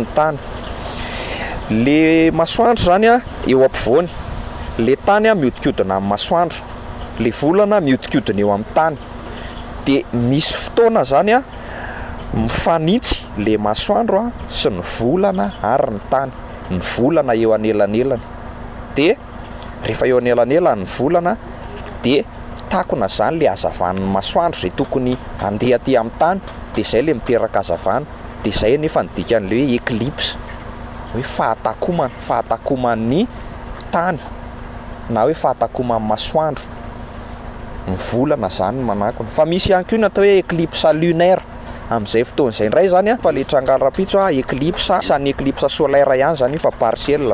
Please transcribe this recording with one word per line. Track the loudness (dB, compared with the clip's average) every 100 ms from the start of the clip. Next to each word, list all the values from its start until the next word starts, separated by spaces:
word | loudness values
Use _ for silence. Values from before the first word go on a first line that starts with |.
ny | -2 0
tany. | 0 0 -8 -12 -10 -10 -10 -8 -8 -8 -8 -6 -6 -6 -2
Le | 0 4 4 4 4 4 2
masoandro | 2 2 4 4
zany | 4 4 6
a, | 4 2 -6 2
eo | 4
ampovoany, | 4 4 2 2 2 -4 -10 -10 -10 -10 -8 -2
le | 2 2
tany | 4 4 4
a, | 4
miodikodina | 2 0 0 2 2 2
amin'ny | 0
masoandro, | 0 2 2 2 -2 -10 -14 -12 -12 -10 -2
le | -2
volana | 2 2 4 4 4
miodikodina | 2 0 0 -2 0 0
eo | 2
amin'ny | 2 0 2
tany. | 2 0 -10 -14 -12 -12 -12 -12 -12 -6 0
Dia | 0 0
misy | 0 2 2 2 -2
fotoana | -2 4 4 4 4
zany | 4 4 2
a, | 0 -12 -14 -12 -12 -10 -10 -10 -6 -2
mifanitsy | -2 0 2 2 4 2 2 0 -4 -4
le | 2 2
masoandro | 2 0 0 0 2 0 0
a, | -6 -6
sy | -2 0 0
ny |
volana | -4 -2 0 2 2 0 -2 -2
ary | 0 2 0 -4
ny | -2
tany. | -2 -2 -8 -14 -12 -6
Ny | -4
volana | -2 0 2 2 2 2
eo | 4 2
anelanelany. | 2 2 2 2 0 -2 -6 -14 -14 -12 -12 -12 -6 0
Dia | 2 2 -4 -14 -14 -14 -14 -10 -6
rehefa | 0 2
eo | 2
anelanelany | 4 2 4 4 4 2
ny | 0 0
volana, | 2 2 0 -2 -6 -14 -14 -12 -12 -4
dia | 2 2 0 -8 -14 -12 -4
takona | -2 -2 -2 -2
zany | 0 0 2
le | 2
hazavan'ny | 2 -2 0 -2 0 -2
masoandro | -2 0 0 0 0
zay | -4 -2
tokony | -2 0 0 -2 -6 -6
andeha | -4 0 2 2
aty | 2 0
amin'ny | 0 0
tany, | 2 0 -4 -12 -8 -4
dia |
izay | 0 2 2
le | 0
miteraka | 2 2 2 0
hazavana. | -2 -2 0 -2 -2 -12 -16 -6
Dia | -2
izay | 2 4 2
nefa | 2 0 -2
ny | -4
dikan'ilay | 0 0 2 0
hoe | 2 0
eclipse, | -2 -2 -4 -4 -6 -6 -10 -12 -14 -14 -14 -12 -10
hoe | -6
fahatakomana, | -4 -2 0 0 -4 -4 -2 0 -2 -4 -4
fahatakoman'ny | -2 -2 -4 -2 -2 0 0 0 0 -2 -6 -14 -12 -12 -12 -4
tany, | -2 0 -2 -8 -14 -14 -14 -14 -14 -14 -12 -4
na | 2
hoe | 2 2
fahatakoman'ny | 0 0 -2 -2 -2 0 0
masoandro. | -2 0 0 0 -4 -8 -12 -14 -14 -14 -14 -14 -14 -14 -14 -12 -10 -6
Ny | -6 -2
volana | 0 2 2 0
zany | -2 -2 -2
no | -2
manakona. | 0 -2 -4 -4
Fa | 0 2
misy | 2 2
ihany | 2 2
koa | 2
ny | 2
atao | 4 4
hoe | 4
eclipse | 2 0 -2 2 2
lunaire. | 4 2 4 4 4 0 -14 -14 -12 -4
Amin'izay | -2 0 0 0
fotoana | 2 0
izay | 2 2
indray | 4 4
zany | 4 2
a, | 2
fa | 2
le | 0 2
Tranga | 2 4 2
Rapitso | 2 0 0 2
a, | 2 2
eclipse, | 0 -2 -2 0 2 2
isan'ny | 2 0 0
eclipse | 0 -2 0 0
solaire | 2 2 4 4 4
ihany | 2 2
zany | 0 0
io |
fa | 0 2
partiel, | 0 0 0 2 2